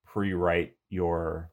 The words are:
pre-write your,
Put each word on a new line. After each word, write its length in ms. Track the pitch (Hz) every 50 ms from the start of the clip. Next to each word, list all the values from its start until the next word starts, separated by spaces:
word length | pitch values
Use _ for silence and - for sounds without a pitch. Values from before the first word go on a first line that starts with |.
| _
pre-write 680 | - - 104 101 98 92 87 90 87 85 87 82 - - _ _ -
your, 600 | 98 90 90 85 85 82 82 80 80 82 85 82